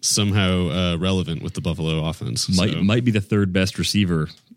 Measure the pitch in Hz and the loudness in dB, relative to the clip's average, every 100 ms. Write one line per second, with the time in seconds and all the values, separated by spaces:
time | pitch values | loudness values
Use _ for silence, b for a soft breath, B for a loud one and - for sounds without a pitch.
0 | - - 104 101 95 90 90 82 90 85 | -2 0 2 2 2 2 0 0 0 0
1 | 92 95 82 80 82 - 80 82 80 80 | 0 0 -2 -4 -6 -6 -4 -2 -2 -2
2 | 80 78 62 58 - 92 87 78 95 120 | -4 -6 -6 -4 0 2 2 2 2 2
3 | 123 107 101 107 98 92 95 - 82 104 | 2 0 2 0 2 2 0 -2 -2 0
4 | 95 85 78 - _ | 2 0 -2 -8 _